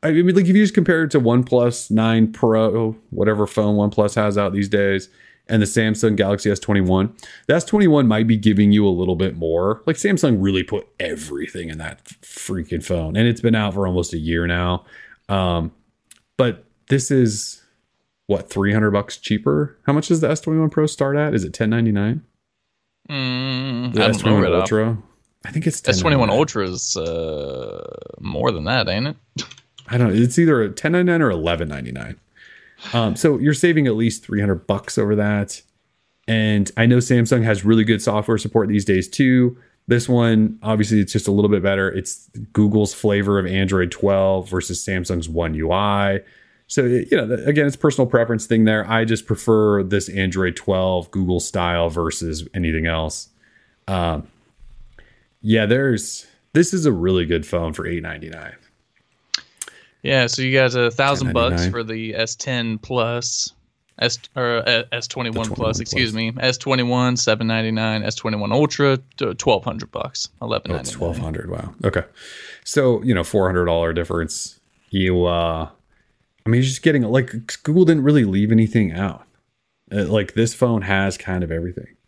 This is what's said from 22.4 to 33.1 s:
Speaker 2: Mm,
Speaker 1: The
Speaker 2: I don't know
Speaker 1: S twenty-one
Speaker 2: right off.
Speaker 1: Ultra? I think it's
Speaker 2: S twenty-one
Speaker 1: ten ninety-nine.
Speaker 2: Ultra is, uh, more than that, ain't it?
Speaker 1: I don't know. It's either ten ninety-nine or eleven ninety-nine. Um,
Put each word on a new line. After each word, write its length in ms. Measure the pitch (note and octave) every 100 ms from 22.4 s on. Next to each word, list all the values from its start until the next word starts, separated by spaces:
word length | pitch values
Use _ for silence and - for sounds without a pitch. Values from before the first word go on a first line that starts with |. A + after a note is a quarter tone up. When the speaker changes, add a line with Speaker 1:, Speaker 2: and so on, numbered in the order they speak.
| _ _ _ _ _ _ _
Speaker 2:
Mm, 40 |
Speaker 1:
The 100 | C#3
Speaker 2:
I 600 | B2+ B2+ C3 B2+ C3+ A#2+
don't 120 | B2 G#2+
know 100 | G#2+
Speaker 1:
S 120 | A2
twenty-one 260 | G2+ G#2+
Speaker 2:
right 100 | F#2+
off. 80 | F2
Speaker 1:
Ultra? 360 | F#2 G#2+ A2 A2+ - _ _ _ -
I 60 |
think 160 | D#3 E3
it's 200 | - -
Speaker 2:
S 120 | F#2+
twenty-one 300 | E3+ C#3+ A2
Speaker 1:
ten 80 | G#2+
ninety-nine. 20 |
Speaker 2:
Ultra 280 | D#3 A2 F#2+
is, 300 | F2+ - F#2+
uh, 880 | E2 E2 D#2+ D2+ C#2 C2 A1+ G1+ G1+ G1+ - -
more 320 | - - B2
than 120 | F#2 D#2
that, 220 | B2 G2+
ain't 180 | G#2+ C#3
it? 80 | - _ - - - _ - -
Speaker 1:
I 100 | A#2+
don't 160 | A#2 G2
know. 60 |
It's 180 | B2 D3
either 300 | E3 C3+ G#2
ten 240 | F#2+ D#3
ninety-nine 280 | F3 F3+ E3+
or 80 | C#3+
eleven 380 | F2 D#2+ E2+ D#2
ninety-nine. 500 | D2 A#1+ B1+ A1 - _ _ - - _ _ -
Um, 220 | A#2+ A2